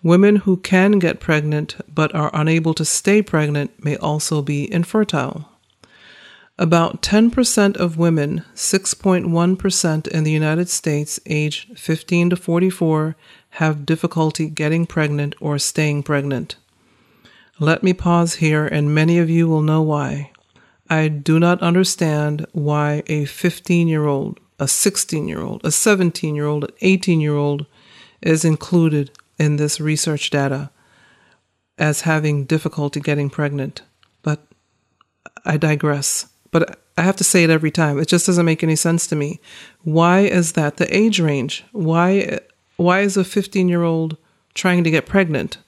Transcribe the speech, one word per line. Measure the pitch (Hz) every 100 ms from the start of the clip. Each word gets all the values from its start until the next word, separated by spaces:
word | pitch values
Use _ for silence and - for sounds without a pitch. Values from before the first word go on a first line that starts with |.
Women | 165 180 202 208
who | 196 185
can | - 190 196 208
get | 170 -
pregnant | - 151 151 151 156 - -
but | 151 156
are | 165 151
unable | - 156 165 160
to | 160 156
stay | - - 208
pregnant | 208 160 151 143 143 _
may | 147 147
also | 151 151 - 151
be | 143 147 -
infertile. | 170 170 220 208 151 131 160 151 _ _ _ _ _ - - - - _ -
About | 165 170 165 -
ten | - 208 233
percent | 247 240 - 202 202
of | 175 160
women, | 170 160 147 165 -
six | - - 190 190
point | - 196 180 175
one | 165 175 185
percent | 196 - 170 156 -
in | 160
the | 156
United | 156 156 156 180
States, | - 165 147 151 - -
age | 151 151 - - 247
fifteen | - 160 - 175 175
to | 175
forty-four, | - 170 185 180 165 156 156 160 _ - _
have | - 160 151 143
difficulty | 160 170 160 156 - 156
getting | 156 151 165 170
pregnant | - 151 147 147 -
or | 151 143
staying | - - 156 147
pregnant. | 143 147 143 131 - - _ _ _ _ _ _ - - _ _
Let | 151 165
me | 190
pause | 185 175 170 170 -
here, | 156 151 151
and | 151 147
many | 151 160 170
of | 165
you | 165 165
will | 156
know | 151 156
why. | 156 147 135 143 143 _ _ _ _ _ _
I | 160 156
do | 147 143 160
not | 175 175
understand | 175 175 190 - 165 151 151 147 156
why | 170 147 151 147 147 -
a | 151 143
fifteen-year-old, | - 180 - - 175 165 156 151 139 - - _ _
a | 139
sixteen-year-old, | - 202 196 - 156 151 - - - -
a |
seventeen-year-old, | 156 226 202 175 - 160 147 147 151 143
an | _
eighteen-year-old | 185 190 190 165 151 147 143 143 147 _ _ - - _
is | - 160 165
included | 156 - 175 160 151 139 - _ -
in | 151 147
this | 151 -
research | 151 156 - 147 -
data | 147 139 135 143 _ _ _ _ _ _ _ _ _ _ -
as | 151 151
having | 170 156 151 147 135
difficulty | 160 156 - 143 147
getting | 143 147 143
pregnant. | - 147 143 135 - _ _ _ _
But | 151 147 _ _ _ _ _ _ _ _ - -
I | - 147
digress. | 156 147 151 143 139 - - _ _
But | 165 165 - _ -
I |
have | 175 190
to |
say | - 185
it | 165
every | 160 156
time. | 160 156 143
It | 160
just | 175 -
doesn't | 175 170
make | 160
any | 160 156
sense | 170 170 -
to | 156
me. | 143 - - - - _
Why | 160 156 170 185
is | 202 185 165
that | - 147 -
the | - 190
age | 226 208
range? | 160 143 120 - -
Why, | 220 160 165 180 196 - - _ _ _ -
why | 175 185
is | 202 196
a |
fifteen-year-old | 180 208 196 196 180 175 170 165 160 156 _ _ _
trying | - 185 175
to | 165
get | 156 -
pregnant? | 196 180 143 78 -